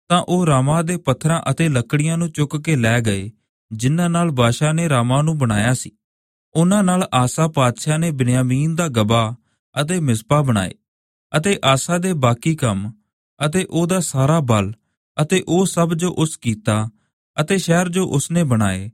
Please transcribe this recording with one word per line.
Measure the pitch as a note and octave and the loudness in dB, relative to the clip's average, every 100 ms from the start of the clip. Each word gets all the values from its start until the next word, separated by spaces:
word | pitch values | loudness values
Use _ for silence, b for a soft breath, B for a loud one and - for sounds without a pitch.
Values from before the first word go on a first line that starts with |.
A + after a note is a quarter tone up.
| - | -2
ਤਾਂ | F3 | 0
ਉਹ | - F3+ F3 | 2 0 2
ਰਾਮਾ | C3+ C3 D#3+ | 2 2 0
ਦੇ | E3 F3 | -2 -2
ਪੱਥਰਾਂ | - B2+ D#3 C3+ - | -2 0 0 0 0
ਅਤੇ | C3 E3 | 0 0
ਲੱਕੜੀਆਂ | C3 A#2 D3 D#3 E3 | 0 0 -2 0 -2
ਨੂੰ | E3+ | -2
ਚੁੱਕ | D#3 D3 D#3 | -2 -4 -4
ਕੇ | D#3 D3+ | -2 0
ਲੈ | A2+ A#2+ | 2 2
ਗਏ, | A2+ G2 G2+ - _ _ - | 0 -2 -6 -14 _ _ -14
ਜਿਨ੍ਹਾਂ | A2 B2 D#3+ F3 | -4 0 0 0
ਨਾਲ | E3+ F3 | 0 0
ਬਾਸ਼ਾ | C3 A#2 A#2+ D3+ | 2 2 2 0
ਨੇ | D#3+ E3+ | 0 0
ਰਾਮਾ | C3 A#2+ C3+ | 0 2 0
ਨੂੰ | D3+ D#3 | 0 0
ਬਣਾਇਆ | B2 G#2 A2+ | 0 2 0
ਸੀ। | B2+ - - _ _ _ _ _ D#3 | -2 -6 -18 _ _ _ _ _ 0
ਉਹਨਾਂ | F3 G#3 | 2 4
ਨਾਲ | F#3 F3+ F#3 | 2 0 0
ਆਸਾ | B2+ B2 - D#3+ | 0 0 0 0
ਪਾਤਸ਼ਾਹ | D#3+ B2 A#2 D#3 D#3 | 2 0 0 -2 -2
ਨੇ | E3+ | -2
ਬਿਨਯਾਮੀਨ | C#3 B2 B2+ B2+ C3 D#3 E3 | -2 0 0 0 0 0 -2
ਦਾ | E3+ | -2
ਗਬਾ | A#2 G#2 A2+ A2 A#2+ _ _ _ - | 0 2 2 0 -4 _ _ _ -6
ਅਤੇ | D3 F#3 | -2 -2
ਮਿਜ਼ਪਾ | D3 A2 - D3 | 0 0 0 2
ਬਣਾਏ, | C#3 G#2+ F2+ - _ _ _ _ _ | 2 0 -2 -8 _ _ _ _ _
ਅਤੇ | D#3 G3+ G3 | -2 0 0
ਆਸਾ | C3 C3+ - F3 | 2 0 0 -2
ਦੇ | F#3 E3 | -2 0
ਬਾਕੀ | B2 A#2 - D#3 | 0 0 -2 0
ਕੰਮ | A#2+ G2 G#2 - _ _ _ - | -2 -2 -6 -12 _ _ _ -6
ਅਤੇ | D3 F3 F#3 | -4 -2 -2
ਉਹਦਾ | D#3+ E3+ F#3 | -2 0 0
ਸਾਰਾ | - C3+ C3+ E3 | -2 0 2 2
ਬਲ | C3 G#2+ G2 G#2+ _ _ _ - | 2 0 0 -6 _ _ _ -4
ਅਤੇ | D#3 F#3 - | 0 0 0
ਉਹ | F3+ F#3+ | 0 2
ਸਭ | - E3 | 0 0
ਜੋ | E3+ F3+ - | 0 -2 -2
ਉਸ | D#3+ - | -4 -2
ਕੀਤਾ | A#2 G#2+ - G#2+ A2 - _ _ _ - | -4 -2 0 -2 -2 -10 _ _ _ -4
ਅਤੇ | D3+ G3 | -2 0
ਸ਼ਹਿਰ | E3+ E3+ F3+ | 2 0 0
ਜੋ | F3 F#3+ | -2 0
ਉਸਨੇ | C#3 - E3+ | -2 0 0
ਬਣਾਏ, | D3+ A2+ G#2 F#2 G2 | 2 2 0 -2 -8